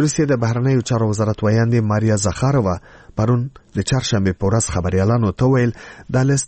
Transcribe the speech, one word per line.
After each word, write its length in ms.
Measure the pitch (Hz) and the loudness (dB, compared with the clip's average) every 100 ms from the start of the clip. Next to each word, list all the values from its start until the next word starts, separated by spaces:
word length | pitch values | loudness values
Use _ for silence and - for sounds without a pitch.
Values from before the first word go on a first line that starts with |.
روسیې 220 | 151 - 147 | 0 0 0
د 140 | 127 | 0
بهرنیو 460 | 113 117 131 131 - | 0 0 0 0 0
چارو 200 | 117 110 | 0 0
وزارت 300 | 104 107 110 | 0 -2 0
ویاندې 440 | 107 110 117 120 107 | 0 2 2 2 2
ماریا 240 | 107 110 107 104 | 0 2 0 0
زخارova 500 | - 131 139 98 85 - - - - | 0 0 2 0 -2 -8 -20 -10 -2
پرون 260 | 110 123 131 - _ - | 0 0 -2 -10 _ -6
د 20 | - | -2
چهارشنبې 480 | 131 - 107 95 90 | -2 0 0 0 0
په 60 | 98 | 0
ورځ 160 | 113 - 92 | 0 -2 -2
خبریالانو 560 | 87 92 98 120 104 | -2 0 2 2 0
ته 140 | - 127 | 0 2
ویل، 260 | 131 120 - - - - | 2 0 -2 -12 -20 -4
دا 120 | 127 | 0
لیست 240 | 135 139 | 0 0